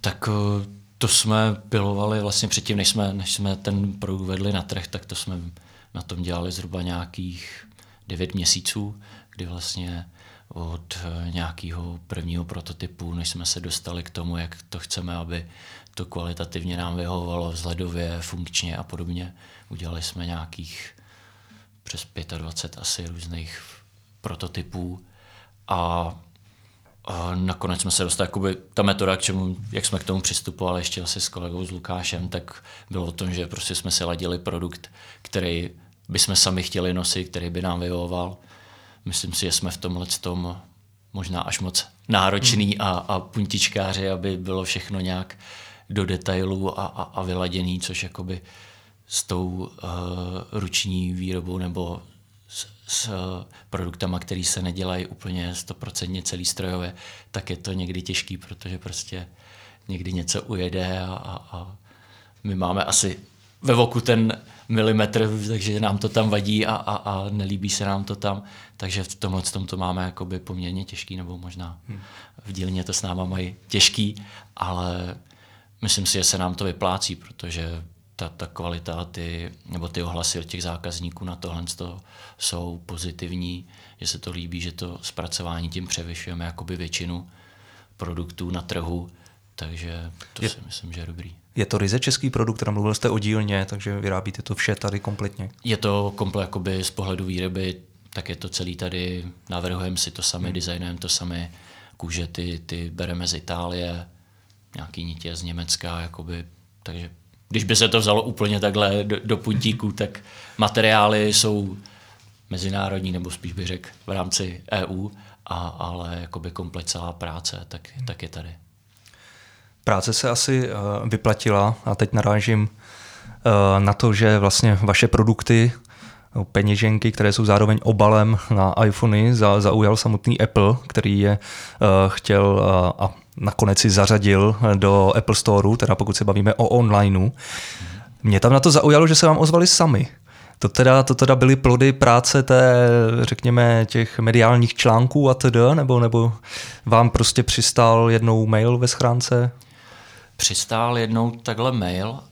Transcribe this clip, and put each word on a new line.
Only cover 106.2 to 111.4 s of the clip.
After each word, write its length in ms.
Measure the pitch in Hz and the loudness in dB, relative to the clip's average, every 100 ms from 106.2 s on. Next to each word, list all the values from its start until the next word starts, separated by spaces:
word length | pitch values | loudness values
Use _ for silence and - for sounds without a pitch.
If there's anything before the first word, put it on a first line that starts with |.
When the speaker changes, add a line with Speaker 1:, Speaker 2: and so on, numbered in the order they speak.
| 82 85 85 _ _ _ | -12 -12 -14 _ _ _
Speaker 1:
takže 260 | - 82 85 - _ _ _ | -14 -12 -14 -16 _ _ _
když 140 | 110 | -4
by 120 | 101 113 | 2 2
se 120 | 113 | 4
to 120 | 113 | 4
vzalo 220 | 104 104 | 4 2
úplně 360 | 123 - 104 104 | 0 -2 -2 0
takhle 440 | 101 101 101 101 | 0 2 2 0
do, 160 | 101 104 110 | -2 -4 -2
do 120 | 107 | -2
puntíku, 540 | - 104 117 107 107 | 0 0 0 -2 -4
<laughs> 40 | - | -4
tak 180 | 101 - - - - - | -6 -6 -20 -20 -18 -2
materiály 760 | 107 113 110 110 104 107 107 | 0 4 6 6 6 4 4
jsou 440 | 104 | 2